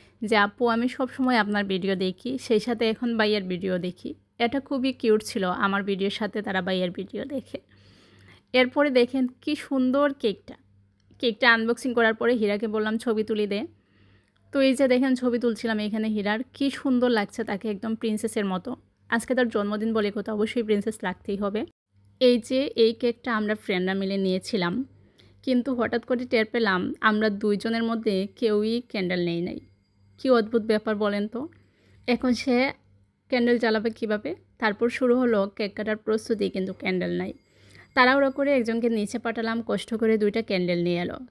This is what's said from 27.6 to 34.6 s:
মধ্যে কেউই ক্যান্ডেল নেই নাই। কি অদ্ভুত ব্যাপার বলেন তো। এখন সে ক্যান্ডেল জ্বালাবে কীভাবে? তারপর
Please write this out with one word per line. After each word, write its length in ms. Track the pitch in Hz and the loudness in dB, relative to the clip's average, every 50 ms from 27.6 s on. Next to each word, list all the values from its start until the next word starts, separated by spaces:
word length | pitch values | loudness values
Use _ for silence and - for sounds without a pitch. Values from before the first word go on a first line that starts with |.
| - 226 226 226 226 | -2 -2 -2 -2 -2
মধ্যে 440 | 226 226 220 226 226 196 185 196 202 - | -2 -2 -2 -2 0 0 0 -2 -4 -4
কেউই 460 | - 254 220 208 208 214 220 226 240 247 - | -2 0 2 2 2 2 0 -2 -2 -4 -4
ক্যান্ডেল 360 | - 208 185 175 185 180 175 | -4 -4 -2 -2 0 0 0
নেই 160 | 170 170 170 | 0 -2 -2
নাই। 180 | 175 - - - - - _ _ _ _ _ _ _ _ _ - | -4 -4 -6 -8 -12 -16 _ _ _ _ _ _ _ _ _ -4
কি 120 | - 262 | 2 4
অদ্ভুত 320 | 254 233 214 220 233 233 | 4 4 4 2 0 -2
ব্যাপার 340 | 208 220 214 214 214 226 214 | 0 0 0 0 0 -2 -2
বলেন 320 | 202 214 202 202 202 208 214 | 0 0 0 0 -2 -4 -4
তো। 200 | - 233 285 330 - - _ _ _ _ _ _ - - - - | -6 -8 -10 -10 -12 -18 _ _ _ _ _ _ -20 -10 -4 -2
এখন 260 | 247 233 - 254 240 | -2 0 2 0 0
সে 380 | - - 277 247 240 262 277 - - _ _ _ _ _ _ _ _ _ _ | 0 0 0 2 2 2 0 -2 -8 _ _ _ _ _ _ _ _ _ _
ক্যান্ডেল 300 | 269 247 240 240 240 233 | 0 2 4 4 2 2
জ্বালাবে 300 | 226 226 214 220 208 233 | 2 2 0 0 0 -2
কীভাবে? 460 | 220 - 233 208 214 208 - 285 370 - - _ _ | -4 -4 -4 -2 -2 -2 -4 -6 -8 -10 -12 _ _
তারপর 320 | - | -2